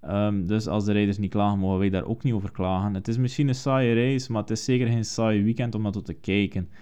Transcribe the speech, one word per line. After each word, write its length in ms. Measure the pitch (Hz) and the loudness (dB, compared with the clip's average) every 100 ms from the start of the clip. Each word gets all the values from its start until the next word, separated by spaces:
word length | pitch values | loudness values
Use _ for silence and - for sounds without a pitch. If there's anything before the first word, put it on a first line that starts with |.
Ehm, 460 | 78 101 104 101 87 | -4 0 0 0 0
dus 200 | 107 110 | 0 0
als 180 | 104 | 0
de 80 | 104 | 2
rijders 260 | 104 101 101 | 2 2 2
niet 120 | 98 | -2
klagen, 280 | 104 101 101 | 0 2 2
mogen 200 | 95 92 | 0 2
wij 120 | 98 | 2
daar 140 | 95 | 0
ook 180 | - 117 | -2 -2
niet 100 | 139 | 0
over 200 | 113 98 | -2 -4
klagen. 420 | - 92 92 104 | -4 -2 0 -2
Het 140 | 98 104 | -2 -2
is 100 | 113 | -2
misschien 300 | 127 - 143 | -2 0 0
een 60 | |
saaie 400 | 131 - 131 123 | 0 0 2 4
race, 380 | 117 123 135 127 | 4 2 0 -2
maar 80 | 113 | -4
het 100 | 104 | -2
is 140 | 110 | -4
zeker 220 | - 123 120 | 0 2 2
geen 180 | 117 | 0
saai 380 | 107 - 113 107 | -2 0 2 4
weekend 320 | 101 117 120 | 2 0 -2
om 80 | 110 | -2
naar 100 | 107 | -2
te 220 | 101 - | -4 -8
kijken. 540 | 85 - 98 101 98 87 - | -8 0 0 2 -2 -8 -10